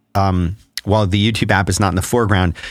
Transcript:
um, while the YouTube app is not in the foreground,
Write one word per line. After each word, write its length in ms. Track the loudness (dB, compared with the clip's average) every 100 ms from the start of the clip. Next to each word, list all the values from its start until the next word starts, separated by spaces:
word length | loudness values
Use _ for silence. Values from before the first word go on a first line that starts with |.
| _
um, 420 | -2 0 0 -2 -4 _ -12
while 220 | 0 0 2
the 260 | 2 0
YouTube 180 | 0 0
app 200 | 0 0
is 100 | 0
not 80 | 0
in 60 | 0
the 60 |
foreground, 520 | -2 -2 2 2 0 -2 -12